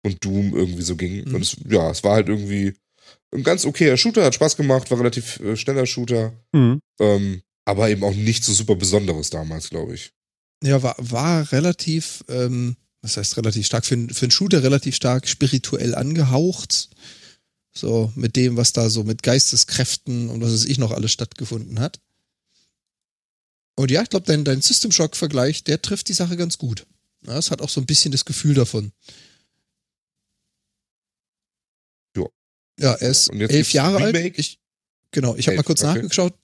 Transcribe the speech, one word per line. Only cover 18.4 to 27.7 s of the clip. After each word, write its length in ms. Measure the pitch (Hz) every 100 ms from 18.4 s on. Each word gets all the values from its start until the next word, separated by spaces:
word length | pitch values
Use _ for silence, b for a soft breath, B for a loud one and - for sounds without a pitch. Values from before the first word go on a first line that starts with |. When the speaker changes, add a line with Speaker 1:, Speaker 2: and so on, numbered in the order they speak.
| 127 120
Speaker 2:
was 160 | 120
da 180 | - 113
so 140 | 113
mit 200 | 107 113
Geisteskräften 1040 | - 131 - 117 - - 123 - - 120 117
und 120 | 117
was 100 | 117
weiß 120 | 113 -
ich 120 | 131
noch 120 | 113
alles 200 | 120 110
stattgefunden 680 | - 113 - 123 113 95 110
hat. 200 | 131 - _ _ _ _ _ _ _ _ _ _ _ _ _ _ _ _ _ -
Und 120 | 135
ja, 100 | 147
ich 80 | 233
glaub, 160 | 196 180
dein, 180 | 156
dein 180 | 143 135
System 300 | - - 233
Shock-Vergleich, 720 | - 156 - 156 143 131 156
der 180 | - -
trifft 280 | - 202 -
die 40 |
Sache 220 | 180 175 175
ganz 220 | 170 -
gut. 280 | 131 107 - _ _ _ -
Ja, 120 | 127
es 140 | -
hat 100 | 160
auch 80 |
so 100 | 147